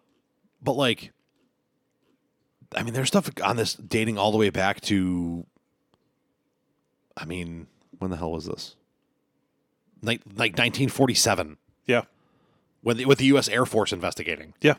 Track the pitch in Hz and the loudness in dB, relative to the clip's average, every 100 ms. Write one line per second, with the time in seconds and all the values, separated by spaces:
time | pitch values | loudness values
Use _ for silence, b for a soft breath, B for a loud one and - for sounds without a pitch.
0 | b b _ _ _ _ - 131 131 110 | b b _ _ _ _ -4 0 0 0
1 | - _ _ _ _ _ _ _ _ _ | -6 _ _ _ _ _ _ _ _ _
2 | _ _ _ _ _ _ - - 117 120 | _ _ _ _ _ _ -10 -8 -6 -4
3 | 131 202 - - 98 117 107 - 107 113 | 0 0 0 -2 -2 0 -2 -6 -4 -2
4 | 110 104 104 107 104 98 95 98 - 101 | 0 2 2 4 2 2 0 0 0 0
5 | 92 90 85 85 - _ _ _ _ _ | 0 -2 -4 -6 -12 _ _ _ _ _
6 | _ _ _ _ _ _ _ _ _ _ | _ _ _ _ _ _ _ _ _ _
7 | _ - 78 90 85 82 80 _ _ - | _ -16 -10 -8 -8 -12 -16 _ _ -8
8 | 95 85 82 82 85 - - - _ _ | -6 -4 -4 -6 -8 -10 -12 -18 _ _
9 | _ _ _ _ _ _ _ _ _ _ | _ _ _ _ _ _ _ _ _ _
10 | 104 117 - 101 117 90 120 123 131 - | -4 -4 -4 -2 -2 2 0 2 0 2
11 | 135 110 117 92 78 76 _ _ - 120 | 2 4 2 2 -2 -8 _ _ -2 -2
12 | - _ _ _ _ _ _ _ 117 117 | -2 _ _ _ _ _ _ _ -2 0
13 | 131 135 135 139 127 113 127 110 98 92 | 4 4 6 4 4 0 0 0 0 -2
14 | 87 - 87 76 76 - 147 | -4 -6 -8 -8 -10 0 2